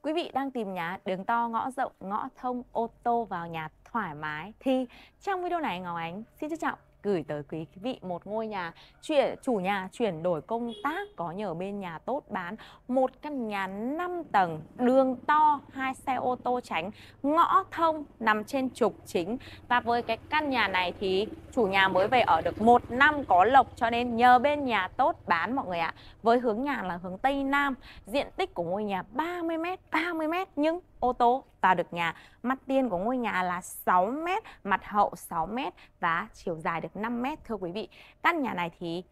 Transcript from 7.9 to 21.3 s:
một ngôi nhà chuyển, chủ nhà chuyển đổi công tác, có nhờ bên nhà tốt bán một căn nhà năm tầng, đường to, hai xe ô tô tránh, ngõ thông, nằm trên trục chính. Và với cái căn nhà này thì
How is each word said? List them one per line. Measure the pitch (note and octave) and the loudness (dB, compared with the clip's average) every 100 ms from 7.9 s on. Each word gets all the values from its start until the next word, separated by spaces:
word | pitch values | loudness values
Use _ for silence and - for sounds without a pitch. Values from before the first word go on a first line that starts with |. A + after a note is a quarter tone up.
| B3 | -8
một | F#3 E3+ F#3+ | -8 -10 -6
ngôi | A3 A3 | -6 -4
nhà | G3+ E3+ - - _ | -6 -8 -10 -20 _
chuyển, | - D4+ G#3 F3 | 0 2 2 0
chủ | - | -2
nhà | A3 F3+ G3+ F#3+ | 0 0 -2 -6
chuyển | - A3+ D#3+ | -2 -2 0
đổi | F3 D#3+ | -2 -2
công | - A#3 A#3+ G#3+ | -2 -6 -6 -4
tác, | C#4+ E4+ G4+ - | -4 -4 -8 -8
có | F3 | -8
nhờ | F3+ G#3 | -6 -6
bên | E3 F#3+ G3+ | -6 -6 -6
nhà | F#3 D#3+ - | -8 -10 -6
tốt | C4+ - | -6 -6
bán | F#3+ F3 A3 - - - | -8 -6 -10 -16 -20 -2
một | B3+ C4 - | 0 0 -2
căn | D4+ C#4+ A3 | -8 -6 -4
nhà | G3+ F#3+ | -4 -4
năm | G3 A#3 D#4 F4+ F4+ | -4 -6 -4 -6 -6
tầng, | D#4+ G#3 F3+ D#3 D#3 - | 0 2 2 -2 -10 0
đường | B3 C4 C4 B3 - | 4 6 4 0 2
to, | D4+ D4+ - - | 4 6 4 -4
hai | C4+ C4+ | -6 -6
xe | C4 - | -6 -4
ô | B3 B3 B3 | -2 -2 -4
tô | - B3 | -2 -4
tránh, | - F3 F3 - - - | -2 -4 -4 -10 -20 -4
ngõ | C#4 D#4+ E4+ F#4 F#4+ | 0 4 6 4 2
thông, | - E4 D#4 C#4+ - | 0 0 0 -8 -2
nằm | A3 G#3+ | 0 0
trên | G#3 C#4 C4 | 0 -4 -4
trục | - G#3+ - - | 0 0 0 -4
chính. | G3 E3+ B3+ - - - | -4 -2 -6 -8 -20 0
Và | B3 | 0
với | A#3 A#3+ | 2 -2
cái | A#3 A3+ - | 0 -6 -2
căn | D4+ D4+ | -2 0
nhà | B3+ G3+ | 2 2
này | F#3+ F3+ - | 2 0 -2
thì | F#3+ F#3 G#3 | 0 0 -2